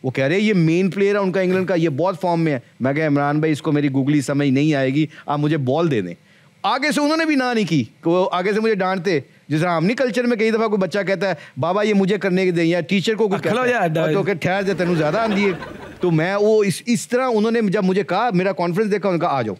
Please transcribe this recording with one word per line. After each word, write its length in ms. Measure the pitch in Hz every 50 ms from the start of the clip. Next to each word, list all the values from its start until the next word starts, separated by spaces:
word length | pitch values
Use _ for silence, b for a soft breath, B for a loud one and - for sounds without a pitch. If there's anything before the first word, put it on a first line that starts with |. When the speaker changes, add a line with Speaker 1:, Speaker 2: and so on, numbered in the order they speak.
| -
Speaker 1:
वो 60 | 131
कह 160 | 123 139 135 139
रहे 120 | 160 196
हैं, 80 | 220 214
"ये 60 | 214
मेन 360 | 185 165 160 165 175 190 190
प्लेयर 260 | 151 190 196 196 202
है 60 | 208
उनका, 200 | 202 185 165 196
इंग्लैंड 260 | 185 180 185 185 185 165
का, 80 | 190
ये 140 | 175 165 170
बहुत 260 | 143 127 160 190 196
फॉर्म 260 | 160 - 180 170 165
में 100 | 165 160
है।" 120 | 143 123 B B B B
मैं 140 | 117 131 143
कहा, 100 | 147 160
"इमरान 360 | 156 143 143 143 143 147 156
भाई, 100 | 151 160
इसको 200 | 156 131 - 160
मेरी 180 | 147 147 143 147
गुगली 320 | 131 139 135 139 151 147
समझ 260 | 135 - 143 143 143 143
नहीं 260 | 127 135 147 156 151
आएगी, 360 | 135 135 131 135 151 156 151 B B B B
आप 100 | 143 147
मुझे 180 | 147 151 160 160
बॉल 320 | 139 123 131 160 175 170
दे 120 | 139 110
दें।" 140 | 92 87 85 - b b b b b b b _ -
आगे 260 | 196 226 277 262 302
से 100 | 254 -
उन्होंने 240 | 294 294 311 320 330
भी 100 | 311 302
ना 180 | 269 254 247 247
नहीं 120 | 226 208
की, 180 | 147 175 147 117
कि 260 | - - _ - 165
वो 140 | 170 185 185
आगे 300 | 185 165 180 180 202 208
से 60 | 214
मुझे 160 | 220 226 220
डांटते, 480 | 190 185 185 190 190 160 202 175 147 127 b b b b b
जिस 120 | 143 156
तरह 100 | 156 180
हम 120 | 175 165 156
नहीं 120 | 190 254
कल्चर 300 | 233 269 254 202 254 247
में 140 | 240 247 202
कई 120 | 220 220
दफ़ा 160 | 220 220 226 220
कोई 120 | 208 208
बच्चा 240 | 185 180 - 202 196
कहता 240 | 165 196 180 180 190
है, 100 | 170 B B B B -
"बाबा, 240 | 139 165 185 208 208
ये 100 | 220 208
मुझे 240 | 196 196 180 214 202
करने 280 | 190 196 180 185 190
के 60 | 185
दें," 120 | 175 165 170
या 180 | 165 175 180
टीचर 340 | 165 165 190 202 156 220 220
को 120 | 196 226 202
कोई 100 | 190 185
Speaker 2:
"अखलो 140 | - 165
Speaker 1:
कहता 120 | 208 247 254
है, 80 | 247
Speaker 2:
या 80 | 247 233
अड्डा 280 | 190 170 156 165 160 156
Speaker 1:
तो 160 | 156 - -
Speaker 2:
है।" 20 |
Speaker 1:
कि 100 | 175 202
"ठहर 280 | 147 - 180 180 196 202
जा, 100 | 190 196
तेनू 220 | 156 180 170 180
ज़्यादा 260 | 160 156 151 165 214
आंदी 200 | 226 220 208 196
है।" 120 | 208 196 180 - - - - - - - - -
तो 100 | - 180
मैं 240 | 165 156 160 180 196
वो 280 | 202 208 214 220 214 208
इस, 200 | 202 - - - -
इस 220 | 240 - - -
तरह 140 | 240 247 262
उन्होंने 380 | 262 240 214 208 226 226 240
जब 220 | 220 202 170 220 196
मुझे 200 | 185 190 196 190
कहा, 280 | - 175 190 226 247
मेरा 200 | 202 175 185 196
कॉन्फिडेंस 400 | 190 190 175 175 170 180 226 208
देखा, 180 | 196 208 165 202
उनका, 180 | 180 160 160 175
"आ 140 | 139 135
जाओ।" 160 | 117 107 95 -